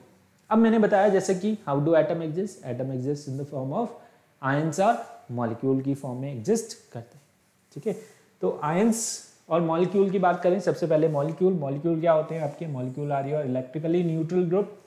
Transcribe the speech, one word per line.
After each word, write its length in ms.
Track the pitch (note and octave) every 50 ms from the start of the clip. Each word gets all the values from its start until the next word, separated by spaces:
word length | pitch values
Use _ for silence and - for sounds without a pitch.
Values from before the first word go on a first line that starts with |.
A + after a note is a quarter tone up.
| - _ _ _ _ _ _ _ _ -
अब 80 | G#3+ A3+
मैंने 200 | A3+ A3+ A3 A3+
बताया 300 | G#3 G3 G#3 F#3+ G3+ G#3+
जैसे 260 | F#3+ F#3+ - - F#3+
कि 240 | F3+ F#3+ G#3+ A3 - - D3
how 80 | C#3 C#3+
do 80 | C#3+ E3
atom 320 | E3 D#3 D3+ E3 E3+ E3
exist? 400 | E3 D#3 D3+ F3+ G3 G3+ - - -
Atom 260 | C3+ A#2 A#2+ C3 C3+
exist 340 | C3+ B2+ B2+ C#3 D3 C#3+ - C#3
in 100 | C3 C#3
the 60 | C#3+
form 260 | D3 D3+ C3+ C3 C3+
of 160 | D3+ G#3+ A#3+ - - - - - _ _ _ _ _ _
ions 380 | C#3 C3 C3+ C#3+ D#3+ D#3+ D3 F3+
or 140 | F#3+ A3 A#3 A#3 - - - - - - B2 A#2+
molecule 440 | A#2+ A2 A2+ - - C3+ C3+ C3+
की 120 | C3 C#3 C#3
form 260 | C#3+ - C3+ B2 B2+
में 120 | C3+ C#3+
exist 600 | C#3 A2+ G#2+ E3 A3 A3 A3+ - - - - _
करते 220 | - A#2+ A2+ - -
हैं, 80 | - _ _ _ _ _ _ _ _ _ _ -
ठीक 120 | D3 -
है। 100 | A3 F#3 - - - - _ _ _ _ _
तो 200 | - - - -
ions 640 | D3+ D3 D#3+ F3+ A3 A#3 A3 - - - - - - - _ _ _ -
और 120 | D#3+ E3+
molecule 500 | E3+ D#3+ D#3+ E3+ F#3 E3 G3+ G3+ G3 G3
की 80 | F3 G3+
बात 240 | F#3 F3+ F3 F3+
करें, 180 | - F3+ F3+ G3+
सबसे 260 | - F3 D3+ - F3
पहले 220 | D#3 D#3+ D3+ D#3+ D#3+
molecule, 440 | D#3 C#3+ C#3+ D#3+ D#3+ - F#3 F#3+
Molecule 480 | F#3+ E3+ C#3+ C#3 C#3 C#3+ D#3 E3+ E3 D#3+
क्या 120 | D#3+ E3+
होते 220 | D#3+ D#3 D3+ D#3 D#3+
हैं 80 | E3
आपके? 240 | D#3 C#3 - - E3+
Molecule 440 | D#3+ C#3 B2+ B2+ B2+ B2+ D3 D3 D3
are 140 | C#3+ C3+ C3+
your 200 | C3+ D3+ D3+ D3
electrically 600 | B2+ B2+ C3 B2+ - - D#3 D#3 D#3+ E3+ F3 E3+ E3
neutral 360 | D#3+ D#3+ D#3+ D#3+ F3+ F3+ F3+ E3
group, 180 | F3 G3 G3+ G3 - - -